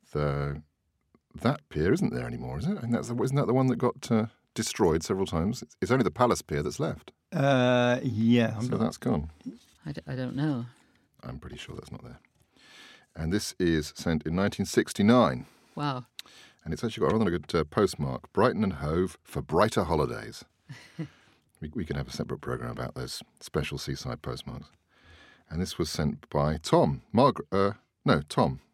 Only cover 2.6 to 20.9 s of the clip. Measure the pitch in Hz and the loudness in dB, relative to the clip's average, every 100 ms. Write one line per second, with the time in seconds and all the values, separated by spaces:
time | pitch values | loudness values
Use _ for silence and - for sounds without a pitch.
2.6 | 151 208 117 117 110 120 135 139 98 127 | -4 -4 -2 -2 -2 -2 0 2 2 2
3.6 | 131 120 123 - - 113 113 _ _ - | 2 2 0 -2 0 0 0 _ _ -6
4.6 | 110 - 95 80 - 95 95 82 90 123 | -4 2 4 4 0 -2 0 0 -2 -4
5.6 | - _ 92 131 98 - 123 95 - 73 | -10 _ 2 2 2 4 4 4 0 -2
6.6 | 73 71 160 - - _ _ 180 139 135 | -2 -2 -4 -4 -12 _ _ 0 2 4
7.6 | 127 123 123 123 135 107 113 120 113 110 | 4 4 4 2 -2 2 6 6 4 0
8.6 | 120 - 226 - - 98 76 - - 311 | -4 0 -2 -2 -2 -2 -4 -10 -16 -16
9.6 | _ _ - 139 - 131 127 127 151 131 | _ _ -12 -12 -10 -8 -6 -2 -2 -2
10.6 | 120 _ _ _ _ _ - - - - | -6 _ _ _ _ _ -14 -12 -14 -16
11.6 | - 78 76 - - - _ _ _ _ | -14 -14 -14 -16 -16 -20 _ _ _ _
12.6 | - - - - _ - 80 101 - - | -20 -20 -20 -20 _ -6 0 0 -2 0
13.6 | 90 80 73 - - 80 80 87 98 - | 2 2 0 -4 -2 0 0 0 0 0
14.6 | 98 - - - 101 123 95 64 - _ | 0 2 0 2 6 6 6 2 -10 _
15.6 | _ - 147 127 120 - - - - _ | _ -6 -6 -6 -10 -20 -20 -20 -20 _
16.6 | 82 80 117 110 73 107 104 85 - 85 | -10 -6 -6 0 2 4 2 0 0 -2
17.6 | 76 - 98 - 69 64 - - 117 175 | 0 2 2 2 -4 -6 -6 2 4 4
18.6 | 101 76 71 80 92 - - - 67 80 | 0 0 -2 0 0 -4 -10 -8 0 4
19.6 | 110 113 87 82 67 57 107 - - _ | 4 4 2 2 0 -4 -10 -16 -20 _
20.6 | _ 135 - | _ -20 -18